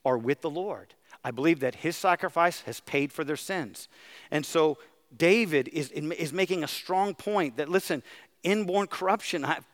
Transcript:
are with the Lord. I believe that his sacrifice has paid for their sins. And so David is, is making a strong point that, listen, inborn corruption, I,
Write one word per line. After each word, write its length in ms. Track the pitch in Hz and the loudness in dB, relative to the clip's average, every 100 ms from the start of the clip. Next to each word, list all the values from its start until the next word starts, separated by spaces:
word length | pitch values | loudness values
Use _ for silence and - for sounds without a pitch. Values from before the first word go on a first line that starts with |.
are 140 | 131 123 | 0 0
with 240 | 120 143 | 0 -2
the 80 | 160 | -2
Lord. 460 | 160 202 110 98 _ _ - | -6 -6 -8 -14 _ _ -12
I 80 | 127 | -8
believe 280 | 120 160 156 | 0 2 2
that 160 | 127 - | 0 -2
his 200 | 160 165 | -4 0
sacrifice 680 | 190 175 180 170 175 - | 2 2 0 2 2 0
has 180 | - - | -8 -12
paid 320 | - 143 143 | -2 0 0
for 120 | - | -4
their 120 | 147 147 | -6 -6
sins. 520 | - 185 107 - - - - - - | -4 -6 -6 -12 -20 -20 -20 -20 -4
And 140 | 151 139 | -4 2
so 320 | 165 156 143 - _ _ 113 | 4 4 2 -8 _ _ 2
David 520 | 165 226 190 147 123 | 6 6 4 0 0
is, 240 | 156 131 | -4 -6
is 420 | 151 151 175 156 | -6 -6 -4 -4
making 300 | 180 180 185 | 0 0 0
a 40 | 147 | -2
strong 460 | - - 185 202 | -6 -2 0 0
point 440 | - 208 202 147 120 | -4 -2 0 0 -2
that, 120 | 151 | 0
listen, 320 | 185 - 143 - - - _ | 0 0 -4 -6 -20 -20 _
inborn 440 | 175 214 180 202 196 | 0 0 2 0 0
corruption, 580 | - 185 214 - 170 135 | 0 0 0 0 -2 0
I, 140 | 147 - | -2 -4